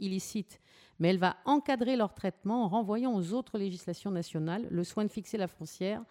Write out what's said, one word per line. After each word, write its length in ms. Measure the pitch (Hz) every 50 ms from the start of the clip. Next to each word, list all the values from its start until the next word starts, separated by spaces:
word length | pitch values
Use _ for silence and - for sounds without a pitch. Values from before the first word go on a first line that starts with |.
illicites, 600 | 202 190 190 190 - - - 220 190 - - - _ _ _ - - - _ _
mais 100 | 165 170
elle 100 | 190 185
va 180 | 180 180 - - -
encadrer 520 | 254 277 294 269 - 269 226 240 247 262
leur 180 | 254 214 190 -
traitement 500 | - - 196 - - _ 190 220 247 233
en 40 | 190
renvoyant 460 | 170 226 226 185 208 226 247 262 240
aux 180 | 202 175 165 202
autres 260 | 247 247 - - 220
législations 520 | 196 196 180 175 - - 175 - - 202
nationales 560 | 196 170 170 - - 160 156 160 170 208 233 -
le 140 | - 170 175
soin 200 | - - - 214
de 60 | 202
fixer 260 | - - 190 - -
la 100 | 220 190 175
frontière, 540 | - - 160 156 - - 185 190 208 233 233 -